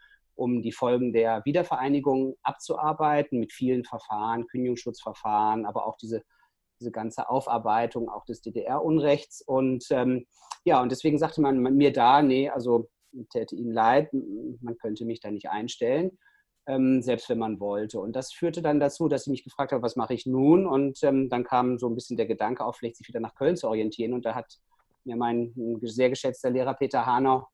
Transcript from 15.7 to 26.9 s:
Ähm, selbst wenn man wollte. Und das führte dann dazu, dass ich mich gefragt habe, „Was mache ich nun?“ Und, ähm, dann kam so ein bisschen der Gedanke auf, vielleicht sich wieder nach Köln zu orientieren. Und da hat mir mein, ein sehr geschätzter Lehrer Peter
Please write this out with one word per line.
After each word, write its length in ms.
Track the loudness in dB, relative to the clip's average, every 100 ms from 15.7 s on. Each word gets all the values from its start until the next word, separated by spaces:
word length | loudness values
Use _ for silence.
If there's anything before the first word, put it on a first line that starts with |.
| -4 0 0 -2 -6 _ _ _ _ -4
Ähm, 340 | 2 4 4
selbst 280 | 2 -2 -2
wenn 100 | -2
man 200 | -2 -4
wollte. 400 | -4 -4 -4 -6
Und 160 | -6 -6
das 160 | -8
führte 280 | -4 -4 0
dann 180 | 2 2
dazu, 280 | 2 2 0
dass 140 | 0 -2
ich 40 |
mich 120 | -6
gefragt 280 | -6 -6 -2
habe, 100 | -2
„Was 120 | -2 -2
mache 180 | -4
ich 120 | -4 -2
nun?“ 400 | 2 6 6 4
Und, 360 | 2 0 0
ähm, 260 | 2 2 2
dann 140 | -2
kam 340 | 0 0 2 0
so 100 | -2
ein 60 | -4
bisschen 220 | -4 -4
der 80 | -2
Gedanke 380 | -2 -4 -4 -6
auf, 120 | -6
vielleicht 200 | -10 -10
sich 100 | -12
wieder 120 | -8
nach 160 | -8 -2
Köln 220 | 0 0
zu 100 | 0
orientieren. 460 | -2 -2 -2 -4
Und 120 | -4 -4
da 100 | -6
hat 240 | -8 -16 _ _ _ _ -8
mir 100 | -4
mein, 360 | -2 -2 -4 -6
ein 220 | -6 -6
sehr 260 | -6 0 0
geschätzter 400 | 2 -4 -4 -2
Lehrer 220 | -2 -2 -2
Peter 300 | -2